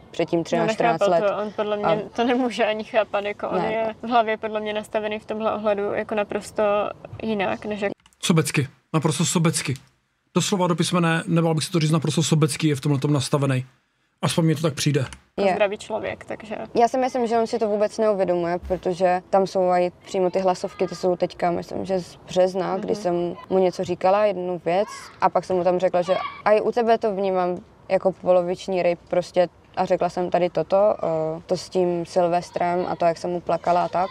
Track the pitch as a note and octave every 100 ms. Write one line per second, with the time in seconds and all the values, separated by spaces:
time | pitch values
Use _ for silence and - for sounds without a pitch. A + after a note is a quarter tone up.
0 | - - E3 E3+ D#3+ F3 E3 A3 - E3
1 | G3+ E3+ G3+ F3+ G#3+ G#3 G#3 G#3 G3+ G#3+
2 | G3 - A#3+ B3 B3 G3+ G#3+ G#3+ G#3+ A#3+
3 | G3+ G#3 G#3 G#3 G#3 F#3 F3 A3 A3+ G#3+
4 | A3+ A#3+ A3 A3 G#3+ G#3+ G#3+ G#3 G#3+ G#3+
5 | G#3+ G#3+ - G#3+ A3 G#3+ G#3+ G3+ G3+ -
6 | G#3+ A3 G#3 G#3 G3 - G#3 G#3 G3+ -
7 | - - A3 G#3 F#3 A3 G#3+ G#3 G3+ -
8 | _ _ - E3 D3 - C3 - _ D#3
9 | D#3+ - E3 F#3 E3 D#3+ - B2+ - _
10 | _ _ _ F3+ E3+ G3 F3+ E3+ E3 F3
11 | E3 E3 - E3+ E3 D#3 - E3+ D3+ E3
12 | D#3 E3+ D3+ D#3+ D3+ - D#3 C#3 D3 C#3
13 | D3 D3 C3+ D3 C3+ B2+ B2+ _ _ _
14 | _ _ E3+ - D#3+ D#3 D#3+ C3+ D3+ C#3+
15 | B2 - _ - G3 F3 G3+ G#3+ - G#3+
16 | F#3+ - - A3 G#3+ G#3+ - G#3+ A#3 C4
17 | B3+ B3+ A#3 A#3 A3+ A#3 G#3+ G#3 G#3 -
18 | A3 G3 F#3 F3 E3+ F3+ - F#3 F#3 E3+
19 | F3+ F3+ - G3 F#3+ G3 F3+ F3+ F3+ -
20 | - F#3+ F3+ F#3+ F#3+ F#3 F#3+ - F#3 F3
21 | F#3 F3 F3 - F3 F3 F3 - F#3+ F#3+
22 | F3 - - F#3 F#3 F#3+ E3+ F#3+ F#3+ -
23 | F3+ F3 F3 F3+ - F#3+ F#3 F3 F3 F3
24 | F#3 G3+ G#3+ F#3 F3+ F3+ E3 F3+ G#3+ -
25 | - - F#3 F#3 - F#3 F3+ F3+ F3+ F3+
26 | F3 F#3 - - G#3 G#3+ - A3+ A3+ A3+
27 | A3+ F#3+ G3 F#3 F3+ F3+ - - - F#3+
28 | F#3+ F3 F3+ F3+ F3 F#3 - F#3 F3 F3
29 | - F3 F3 F3+ F3 - _ - F#3 F3+
30 | E3+ F#3 F3+ F3+ F3 E3+ D#3+ G3 G#3 -
31 | E3+ D#3+ D#3 D#3+ - F3+ - F#3 F3+ F3
32 | E3 F#3 F3 F3 E3+ - F3 F3 F3+ E3+
33 | E3+ E3 F3+ F3 - F3+ - F3 E3+ E3+
34 | F#3+